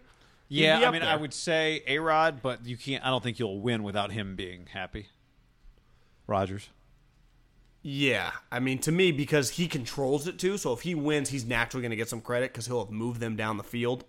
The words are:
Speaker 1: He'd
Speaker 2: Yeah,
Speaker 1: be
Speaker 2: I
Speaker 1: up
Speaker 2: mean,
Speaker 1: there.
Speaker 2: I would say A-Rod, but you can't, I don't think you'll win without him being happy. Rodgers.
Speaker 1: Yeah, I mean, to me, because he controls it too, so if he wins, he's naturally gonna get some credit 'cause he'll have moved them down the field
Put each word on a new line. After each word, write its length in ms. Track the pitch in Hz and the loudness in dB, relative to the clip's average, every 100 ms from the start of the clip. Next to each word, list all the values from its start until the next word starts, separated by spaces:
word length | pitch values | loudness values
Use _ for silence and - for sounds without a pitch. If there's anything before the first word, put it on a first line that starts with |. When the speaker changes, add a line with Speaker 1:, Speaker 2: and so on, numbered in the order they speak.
| - - - _ _ | -10 -20 -20 _ _
Speaker 1:
He'd 120 | 143 | 4
Speaker 2:
Yeah, 180 | 156 156 | 6 8
Speaker 1:
be 40 | - | 6
Speaker 2:
I 20 | |
Speaker 1:
up 60 | |
Speaker 2:
mean, 80 | 165 | 4
Speaker 1:
there. 100 | 160 | 2
Speaker 2:
I 40 | 156 | 2
would 180 | 147 | 0
say 500 | - 180 160 156 156 127 | -4 0 2 2 0 0
A-Rod, 540 | 143 160 156 160 139 | 0 4 4 4 2
but 240 | 131 120 120 | -4 -4 -8
you 100 | 120 | -8
can't, 300 | 139 135 131 | -4 -2 0
I 40 | |
don't 140 | 127 | 0
think 140 | 120 110 | 0 -2
you'll 240 | 110 98 | -2 0
win 220 | 117 117 | 0 0
without 280 | 101 101 101 | 0 0 0
him 240 | 107 98 95 | -2 -4 -6
being 320 | 92 90 87 | -8 -12 -12
happy. 400 | 98 90 110 101 _ _ _ _ _ - - _ _ _ _ - | -8 -8 -10 -12 _ _ _ _ _ -20 -20 _ _ _ _ -2
Rodgers. 420 | 98 95 98 - - _ _ _ _ _ _ _ _ _ _ | 0 0 -4 -12 -20 _ _ _ _ _ _ _ _ _ _
Speaker 1:
Yeah, 480 | 143 139 139 107 85 - - | -8 0 2 2 0 -6 -6
I 80 | 123 | -2
mean, 200 | 131 131 | 0 0
to 120 | 156 | 2
me, 200 | 170 185 | 4 4
because 400 | 143 143 151 123 | 4 2 2 2
he 160 | - 170 | -2 -2
controls 600 | 151 117 - 135 143 165 | -4 -6 -2 0 0 -2
it 120 | - | -2
too, 180 | 185 202 | -2 0
so 160 | 143 | -2
if 80 | 117 | -2
he 140 | 170 160 | -2 -2
wins, 340 | 143 151 131 | 2 2 0
he's 160 | 135 117 | -4 -2
naturally 380 | 117 117 131 | 0 0 -2
gonna 120 | 120 110 | -4 -4
get 140 | 113 | -4
some 100 | 117 | -6
credit 320 | 117 123 131 | -2 -2 -2
'cause 140 | 120 113 | -4 -4
he'll 180 | 120 | -4
have 80 | 104 | -4
moved 280 | 107 120 117 | -4 -4 -4
them 160 | 117 110 | -4 -2
down 220 | 110 104 | -2 -4
the 60 | |
field 420 | - 120 120 127 | -6 -2 0 -2